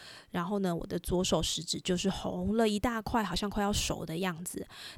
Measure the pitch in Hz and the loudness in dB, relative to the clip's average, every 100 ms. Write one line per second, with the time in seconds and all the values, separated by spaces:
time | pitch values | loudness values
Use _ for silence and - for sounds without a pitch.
0 | - - - 180 175 202 185 170 - 175 | -16 -20 -6 -2 0 2 2 0 -2 -4
1 | - 180 185 165 - - 160 156 - 180 | 2 2 4 4 2 -2 -4 -4 0 2
2 | 190 - 196 180 185 226 220 208 247 226 | 2 0 -2 -2 2 4 4 4 0 -2
3 | 208 240 190 170 208 208 202 208 - - | 0 0 2 0 -2 0 2 2 0 -2
4 | 156 165 185 165 180 - - - - | -4 -2 -2 -4 -6 -8 -10 -12 -16